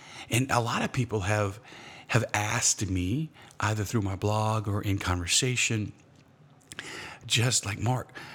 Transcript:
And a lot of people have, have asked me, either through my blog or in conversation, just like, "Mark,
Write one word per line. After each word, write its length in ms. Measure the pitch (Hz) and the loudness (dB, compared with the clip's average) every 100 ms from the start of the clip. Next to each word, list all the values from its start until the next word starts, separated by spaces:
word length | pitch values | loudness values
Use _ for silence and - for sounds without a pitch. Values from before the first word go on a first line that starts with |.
| - - - | -18 -16 0
And 180 | 117 131 | 2 4
a 100 | 120 | 4
lot 220 | 113 190 | 2 0
of 100 | 226 | 0
people 260 | - 123 104 | 0 0 0
have, 400 | 92 107 101 95 - - - - - | 2 2 2 -2 -12 -20 -18 -18 0
have 160 | 117 113 | 0 2
asked 560 | 104 107 120 - - 95 | 0 0 0 2 2 0
me, 400 | 90 90 127 160 - - - | 0 0 0 -4 -8 -18 -2
either 240 | 104 107 | 0 0
through 200 | 101 117 | 0 0
my 120 | 98 92 | 0 0
blog 540 | 104 107 110 110 104 | 0 2 2 0 0
or 120 | 101 | -2
in 180 | 101 98 | 0 0
conversation, 920 | 95 90 85 - 127 123 - 113 98 - - - - - - - - - - - - - 117 | 0 -2 2 2 2 0 0 0 -2 -8 -20 -20 -20 -20 -20 -20 -16 -14 -12 -12 -14 -14 -2
just 380 | - 120 - 101 | 2 4 2 0
like, 140 | 101 | 0
"Mark, 320 | 110 127 - - - | 2 0 -2 -12 -16